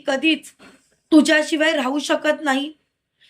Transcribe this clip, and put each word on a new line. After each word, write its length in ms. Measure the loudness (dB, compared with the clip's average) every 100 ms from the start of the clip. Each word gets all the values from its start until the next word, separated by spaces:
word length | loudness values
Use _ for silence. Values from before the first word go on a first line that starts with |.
| -4
कधीच 440 | -2 0 -2 -6 _ -20 _ _ _ 2
तुझ्याशिवाय 600 | 4 4 2 0 0 0
राहू 260 | 0 -2 -4
शकत 400 | -2 -2 -2 -2
नाही." 280 | -2 -4 -4 -14 _ _ _ _